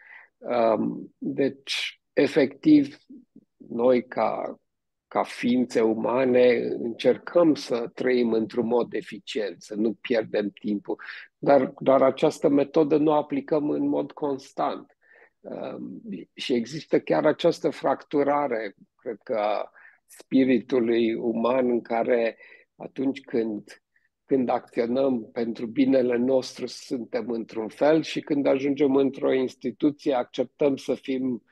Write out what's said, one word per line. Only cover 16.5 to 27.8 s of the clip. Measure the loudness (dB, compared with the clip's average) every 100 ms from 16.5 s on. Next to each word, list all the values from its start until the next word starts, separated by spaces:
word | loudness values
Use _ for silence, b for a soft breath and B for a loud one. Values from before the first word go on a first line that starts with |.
există | -2 -2 -10 -2 -2
chiar | 0 0 2
această | 2 0 0 -4
fracturare, | -4 -2 -4 -2 -2 0 0 -2 -4 -6 -12 _ _
cred | -12 -12
că, | -6
a | -2 -2 -2 -6 b b b _
spiritului | -20 -2 2 4 2 2 0 2 2 2
uman, | 0 -2 -2 0 0 0
în | -2
care | -2 -2 0 0 0 -4 B B B _
atunci | -14 -6 -6 -6
când, | -4 -4 -2 -6 -12 -20 _ _ _ _ _
când | 0 0
acționăm | -2 -4 -4 -2 0 0 0 -4
pentru | -6 -6 -6 -6
binele | 0 2 4 2 2
nostru, | 2 2 0 -8 -12
suntem | -12 -10 -10 -6 -8 -6
într-un | -6 -6 -8 -8
fel | 0